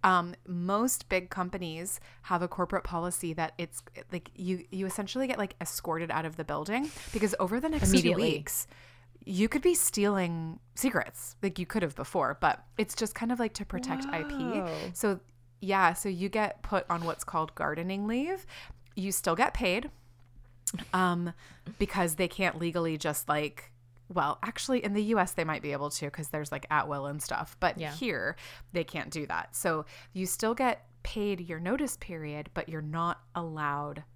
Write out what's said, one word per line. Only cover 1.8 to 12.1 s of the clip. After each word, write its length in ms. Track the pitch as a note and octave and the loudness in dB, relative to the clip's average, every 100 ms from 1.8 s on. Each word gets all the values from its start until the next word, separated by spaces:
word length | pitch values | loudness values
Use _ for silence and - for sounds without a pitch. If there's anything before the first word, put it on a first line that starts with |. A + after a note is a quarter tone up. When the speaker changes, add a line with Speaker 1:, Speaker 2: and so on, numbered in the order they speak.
| F#3 - - - | -6 -8 -10 -18
Speaker 1:
have 180 | - F3 | -2 0
a 60 | F3 | 0
corporate 340 | - F3 F#3+ | 0 0 0
policy 480 | - F3 F3 F3 E3+ | 0 -2 -2 -2 -4
that 200 | D#3 D#3+ - | -2 -2 -2
it's, 240 | - - - - - | -8 -8 -16 -18 -8
like, 180 | F3+ - - | -8 -8 -8
you, 300 | F3+ F#3 - | -2 -2 -2
you 160 | F#3+ F#3+ | -4 -4
essentially 420 | - G3 B3+ C4 | -2 -4 -2 0
get, 100 | A#3 | 0
like, 160 | G3 - | -2 -4
escorted 500 | E3+ - - D#3+ E3 | -6 -6 -2 -2 0
out 140 | D#3 D#3+ | -2 -2
of 100 | D#3+ | -6
the 80 | |
building 480 | D#3 D3 D#3+ A3+ D4 - - | -4 -4 -2 -2 -2 -6 -6
because 200 | A3+ G3+ F#3+ | 0 2 2
over 200 | F#3 A#3 | 0 2
the 80 | D#4 | 0
next 160 | D#4 F#3+ | 4 6
two 60 | |
Speaker 2:
Immediately. 300 | F#3 E3+ F3+ A#3 | 8 6 4 2
Speaker 1:
weeks, 340 | D3+ - - - - - - - - - | 0 -2 -4 -6 -12 -20 -20 -20 -18 -6
you 220 | F#3 A3 | 2 2
could 140 | D4 | 4
be 100 | F4+ | 4
stealing 840 | E4+ - - G3+ G3+ F3 E3 D#3+ E3 - - | 4 2 4 4 4 2 0 -4 -8 -14 0
secrets. 600 | C4 F#3+ - - - - | 2 2 0 -8 -12 -2
Like, 160 | G3 F3+ | -2 0
you 80 | F3 | -2
could 160 | A3 | 0
have 140 | E3+ - | 0 -2
before, 420 | C3 | -2